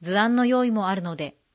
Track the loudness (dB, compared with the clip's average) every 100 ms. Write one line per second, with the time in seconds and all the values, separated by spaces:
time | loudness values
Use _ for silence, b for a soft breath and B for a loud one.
0 | -4 0 2 2 2 2 2 0 -2 -2
1 | -4 -6 -8 -12 _